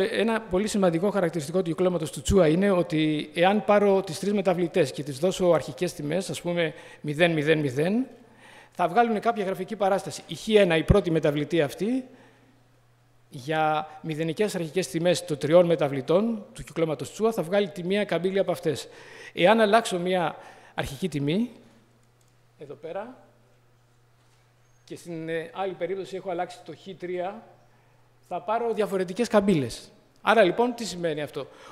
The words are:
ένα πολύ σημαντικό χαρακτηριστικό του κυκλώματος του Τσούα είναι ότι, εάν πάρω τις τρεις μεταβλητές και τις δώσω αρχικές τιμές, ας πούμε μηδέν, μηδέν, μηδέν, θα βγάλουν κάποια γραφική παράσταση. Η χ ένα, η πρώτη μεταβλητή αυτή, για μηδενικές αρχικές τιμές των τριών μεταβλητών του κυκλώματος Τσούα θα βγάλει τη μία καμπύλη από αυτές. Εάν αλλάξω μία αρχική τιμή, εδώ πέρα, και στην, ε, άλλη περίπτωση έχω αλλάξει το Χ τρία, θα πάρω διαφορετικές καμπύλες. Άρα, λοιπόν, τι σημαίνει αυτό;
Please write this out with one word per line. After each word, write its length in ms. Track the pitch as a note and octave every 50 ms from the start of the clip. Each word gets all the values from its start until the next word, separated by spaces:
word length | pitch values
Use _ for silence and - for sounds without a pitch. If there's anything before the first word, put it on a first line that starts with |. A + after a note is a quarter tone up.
| F#3+ -
ένα 300 | - - G3+ A3+ A3+ G#3+
πολύ 260 | A3 G3 F3 F3+ G#3
σημαντικό 420 | G#3 - G#3 F#3+ F3+ E3 E3 F#3 G#3
χαρακτηριστικό 480 | F#3+ G3+ F#3 E3 D#3 E3+ C#3 D#3 D#3+ F#3
του 80 | F#3+ E3+
κυκλώματος 420 | D#3 - F3+ F#3 F3+ E3 D#3+ D3
του 100 | - D3+
Τσούα 260 | - - G3 F#3+ E3+
είναι 240 | D3+ D#3 F3+ G3 G3+
ότι, 580 | G3 F3+ E3 E3 D#3+ D#3 D#3 D#3 D#3 D3 - - -
εάν 320 | E3+ E3 F#3+ G#3 G#3+ G#3
πάρω 360 | - G#3 G#3 G3+ G3+ G3 F#3+
τις 180 | F#3 - D3+ -
τρεις 140 | - G3 G#3
μεταβλητές 580 | G#3 F3 F#3+ F3 F3 F3+ E3 - F#3+ D#3 B2+
και 120 | - - C#3
τις 160 | D3 C#3 B2
δώσω 260 | E3 F#3+ F3 - F#3
αρχικές 480 | F3 E3 D3+ - - D3 - F3+ E3+ -
τιμές, 360 | - D3 D3 D#3 F#3+ F#3 -
ας 120 | D3 -
πούμε 320 | - F3 F3 F3 E3 D#3 D3 - - - - -
μηδέν, 300 | - D3 D3 D3 F3 E3+
μηδέν, 280 | E3 D#3 C#3+ D3+ D#3+ D#3
μηδέν, 460 | D3 C3+ A#2+ C#3 D#3 F3+ G#3+ A#3+ C4 - - - - - - - - - - - - _
θα 160 | _ - F3
βγάλουν 320 | E3 F3 A3+ A#3+ A#3 A3 G3+
κάποια 240 | - A3+ A3+ G#3+ F#3+
γραφική 320 | F#3 F#3+ E3 F#3+ F#3+ A3
παράσταση. 480 | F#3+ G#3 F#3+ G3 F#3 - D#3+ - - -
Η 80 | - E3
χ 120 | - -
ένα, 300 | A3 G#3+ G#3 G3+ F3 E3
η 60 | D#3+ D#3
πρώτη 280 | - F#3+ G3+ F#3+ F3+
μεταβλητή 500 | D#3+ D#3+ D3 D#3 C#3+ D3 D3 D3 F3 E3
αυτή, 420 | D3 C3+ - - F#3 A3 B3+ C4 B3+ - - - - - _ _ _ _ _ _ _ _ _ _ _ _ _ _ _ _ _ _ _ _ -
για 540 | C#3 A#2 D3 D#3 D#3 D#3 D#3 D#3 D3+ D#3 - - -
μηδενικές 540 | - D#3+ D#3 D3 D#3+ E3 D#3 - G#3+ G3 -
αρχικές 320 | F3+ E3+ D#3 C#3+ F#3 F3
τιμές 380 | - - E3 E3+ F3+ E3+ - -
των 120 | - D#3
τριών 280 | B2+ - C#3 E3 F3+ F3+
μεταβλητών 800 | E3+ E3 D3+ D#3 C#3 C#3 C3+ B2+ - D#3+ F#3+ A3 A#3 A3+ G#3 G#3 - -
του 100 | - C#3+
κυκλώματος 480 | - - - D#3+ D#3+ D3 - C#3 -
Τσούα 200 | - - G#3 A3+
θα 120 | A3 G#3+ D#3+
βγάλει 260 | D#3+ G3 G3+ G#3 F#3+
τη 140 | - F3+ E3+
μία 220 | F3+ G3 G#3 G3+
καμπύλη 340 | G#3 F3+ E3 F3 F#3+ F#3+ G3+
από 120 | F#3 F#3
αυτές. 360 | E3+ - - D#3+ B2+ - - - - - - - - - - - -
Εάν 260 | - E3+ F#3+ A3 A3+
αλλάξω 400 | A3 G3+ G#3 A#3 A3+ - F#3+ F3
μία 360 | F3 F3+ F#3 F3+ E3+ - - - - - - - - - _
αρχική 340 | - C3+ - C#3 - F#3+ F3+
τιμή, 400 | D3 C#3+ C#3 C#3+ D#3+ G#3 A#3+ A#3+ - - - - - _ _ _ _ _ _ _ _ _ _ _ _ _ _ _ _ _
εδώ 140 | D#3 C3+ C#3+
πέρα, 440 | B2+ - D#3+ E3+ G3 G#3+ B3 B3+ - - _ _ _ _ _ _ _ _ _ _ _ _ _ _ _ _ _ _ _ _ _ _ _ _ _ _ _ _ _ _ _ _
και 120 | - E3
στην, 340 | - - E3+ E3+ D#3+ D#3+ D#3+
ε, 200 | E3 E3 D#3+ - -
άλλη 200 | F#3 F#3+ G3 F3+
περίπτωση 420 | E3 F3 E3+ G3 F#3+ F3+ - F#3+
έχω 140 | F#3 - G3
αλλάξει 300 | E3+ F3 F3+ F3 - - -
το 80 | - D3+
Χ 220 | - - G3 F#3 -
τρία, 440 | F3 F3 F3+ F3+ F3 F#3+ G#3 A3+ - - - _ _ _ _ _ _ _ _ _ _ _ _ _ _
θα 140 | _ F3+ E3+
πάρω 320 | F3 G#3 G#3+ A#3 A#3 A#3 A3
διαφορετικές 540 | G3+ G#3 F3+ G3 F#3 F#3 F3 F#3 A#3 A#3+
καμπύλες. 640 | - - G#3 G3 G3+ F#3+ D3+ B2+ A2+ - - - - - _ _ _ _ _
Άρα, 220 | - - A3 A3+ G3+
λοιπόν, 300 | F3 E3 A3+ A#3+ B3 A#3+
τι 100 | - A#3
σημαίνει 360 | F3+ F3+ F3 E3+ E3 D3+ D3+
αυτό; 260 | D3 C3+ - D3 C3 - - - - -